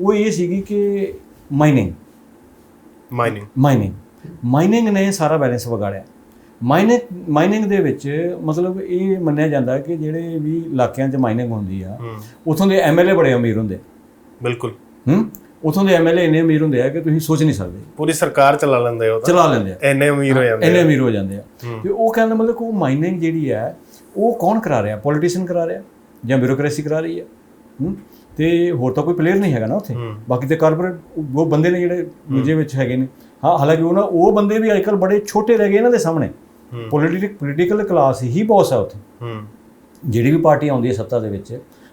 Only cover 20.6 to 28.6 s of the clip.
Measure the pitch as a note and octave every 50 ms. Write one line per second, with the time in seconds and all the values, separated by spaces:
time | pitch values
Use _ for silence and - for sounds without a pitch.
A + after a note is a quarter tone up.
20.6 | - D#3+ F3 F3+ E3+ D#3 D3 C3 C3 A#2+ A2 G2+ G2 F#2+ G2 G2+ - - - -
21.6 | B2 A#2+ A#2 A2 - G3 G3+ A3 A3+ A3+ A3 A3+ A3+ A3+ A3+ A3 A3 A3+ A#3 A#3
22.6 | A#3 A3+ A3 G3 D#3+ C3 C3+ D3 D#3+ F3+ F#3+ F3 E3 E3 E3 E3 D3+ C3 A2+ G#2+
23.6 | A2+ D3 - - - - - - - - - - G#3 A#3 A#3 - - F3+ A3 A3+
24.6 | A3 E3+ C#3+ A#2 G2+ G#2 G#2+ G#2 - C#3+ D3+ D3+ D#3+ F3 F3+ F#3 F#3+ F3 F3 E3+
25.6 | E3 E3 F3+ G3 - - - - - _ _ _ - A#2 C3+ C3 B2 B2+ C3+ C3+
26.6 | C#3+ D3 D3 - D3+ D3+ D3+ D#3 D#3+ E3 E3 E3+ - - - - _ _ - -
27.6 | - - - - C3+ - - - - - - - - - - - D3+ E3 E3+ E3+